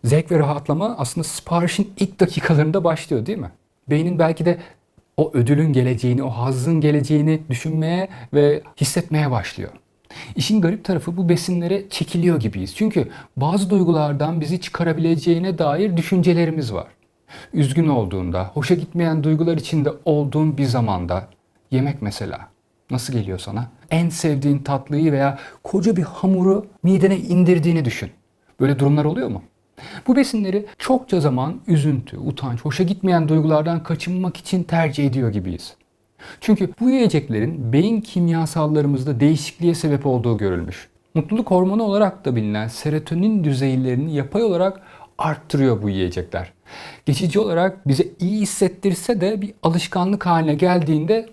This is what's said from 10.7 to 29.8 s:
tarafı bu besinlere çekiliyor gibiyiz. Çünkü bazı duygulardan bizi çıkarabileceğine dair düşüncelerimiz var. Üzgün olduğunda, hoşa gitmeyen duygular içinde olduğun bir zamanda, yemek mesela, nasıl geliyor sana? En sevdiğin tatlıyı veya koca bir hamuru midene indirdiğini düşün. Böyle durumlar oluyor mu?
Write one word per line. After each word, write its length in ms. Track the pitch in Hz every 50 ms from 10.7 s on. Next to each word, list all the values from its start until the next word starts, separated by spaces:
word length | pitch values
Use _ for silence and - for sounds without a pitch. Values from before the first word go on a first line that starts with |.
| 202 220 -
tarafı 320 | - 185 160 - 170 175
bu 120 | 180 185 170
besinlere 600 | 175 165 - - 180 175 170 170 196 202 196 -
çekiliyor 520 | - - 156 - - 175 170 180 165 151
gibiyiz. 340 | 107 104 - 101 92 98 -
Çünkü 320 | - 214 214 - 175 120 - - - - _ _
bazı 340 | 131 135 151 180 202 196 180
duygulardan 680 | 208 190 180 165 165 156 151 147 147 139 151 151 170 165
bizi 200 | 151 147 180 180
çıkarabileceğine 960 | - - - - 175 170 156 160 160 165 165 156 - 175 165 165 180 190 180 160
dair 380 | 165 147 143 170 202 214 175
düşüncelerimiz 760 | 165 165 - 190 185 160 180 170 170 170 160 160 160 139 110 98
var. 120 | 85 - - _ _ _ _ _ _ _ _ - - - -
Üzgün 360 | - 165 147 127 139 165 160 156
olduğunda, 640 | 139 120 104 90 98 95 87 87 87 90 95 95 -
hoşa 200 | 151 - - 180
gitmeyen 500 | 175 175 - - 170 170 165 160 156 143
duygular 320 | 156 156 156 165 170 165
içinde 360 | 156 - - 160 156 139 147 - - -
olduğun 540 | 170 151 147 143 135 139 151 156 156 139 139
bir 60 | 139
zamanda, 640 | 131 120 127 117 107 98 90 90 85 - 92 - - _ _ _ _ _ _ _ _
yemek 320 | 131 127 135 143 139 -
mesela, 360 | 110 101 101 - 110 95 65 - - _ _ _ _ _ _ _ _ _
nasıl 220 | 127 123 117 -
geliyor 260 | 127 117 101 95 92 92
sana? 320 | - 101 104 107 123 117 _ _ _ _
En 180 | 160 165 170 165
sevdiğin 500 | 160 - - 160 147 139 139 143 143 143
tatlıyı 540 | 143 - 143 135 135 - 147 147 160 160
veya 260 | 143 135 139 139 143 - - - - _
koca 340 | _ - - 196 170 226 208
bir 60 | 180
hamuru 640 | 160 - - - - 190 190 185 180 190 190 214 208 - - _
midene 340 | - 175 190 175 180 190 196
indirdiğini 680 | 180 - - 175 175 180 170 180 165 151 175 165 165 139
düşün. 260 | 120 - - 101 92 - _ _ _ _ _ _ _ _ _
Böyle 180 | 131 135 143 120
durumlar 260 | 139 139 147 147 147
oluyor 240 | 151 175 240 254 -
mu? 140 | 107 92 - - _ _ _ _ _ -